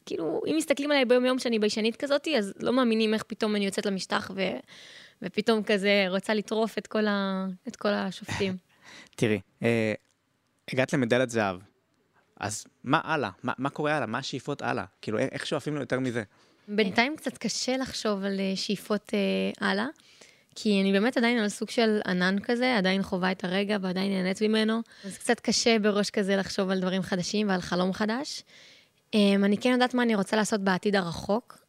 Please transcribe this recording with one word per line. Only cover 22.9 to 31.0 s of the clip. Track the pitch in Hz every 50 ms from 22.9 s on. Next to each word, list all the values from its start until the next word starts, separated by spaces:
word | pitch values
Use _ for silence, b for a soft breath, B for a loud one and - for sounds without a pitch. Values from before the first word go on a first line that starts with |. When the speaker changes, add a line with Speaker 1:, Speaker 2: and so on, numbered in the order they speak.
| 190 196
Speaker 1:
חווה | 190 - 196 180 185 190
את | 190 - -
הרגע | 175 180 196 208 196 214 202
ועדיין | 185 185 180 185 196 196
נהנית | 196 190 180 185 190 -
ממנו. | 214 214 220 220 220 220 220 226 226 B B B B
אז | 196 185 -
קצת | - - 233 -
קשה | - 247 208 - - 240 226 220
בראש | 202 214 190 208 196 -
כזה | - 214 196 190 196
לחשוב | 196 190 - - - 196 185
על | 190 190
דברים | 180 185 185 190
חדשים | 180 - 202 180 170 - - 208 214 202
ועל | 190 180
חלום | 175 - 175 180 180 190
חדש. | 180 - 214 214 220 254 311 - - - - B B B B B B B B B B B _ _ -
אמ, | 214 202 202 196 196 196
אני | 202 208 202
כן | - 247
יודעת | 254 247 247 247 254
מה | 247
אני | 240 233 220
רוצה | 196 185 - 226
לעשות | 220 208 - 226 208
בעתיד | 190 196 185 180 - 208 196
הרחוק. | 196